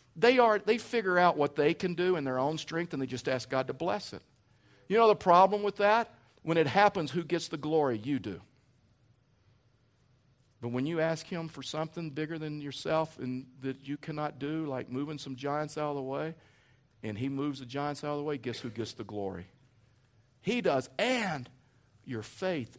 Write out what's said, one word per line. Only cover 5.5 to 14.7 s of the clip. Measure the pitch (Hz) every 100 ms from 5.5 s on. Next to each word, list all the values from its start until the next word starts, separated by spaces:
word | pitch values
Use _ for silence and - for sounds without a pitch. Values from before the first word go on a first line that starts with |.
| 208
with | 208 196
that? | 202 220 226 - _ _
When | 160 165
it | 143
happens, | 185 202 196 147
who | 170
gets | 147 170 -
the | 151
glory? | 151 160 143 113
You | 117 135
do. | 110 87 - _ _ _ _ _ _ _ _ _ _ _ _ _ _ _ _ _ _ _ _ _
But | 120
when | 123 143
you | 165
ask | 160 160 -
him | 175 160
for | 143
something | 131 156 160 170 160
bigger | 139 156 165
than | 156 151
yourself | 143 135 151 160 156 -
and | 127 127 131 -
that | 131 131 135
you | 147
cannot | - 151 151 147
do, | 143 160
like | 156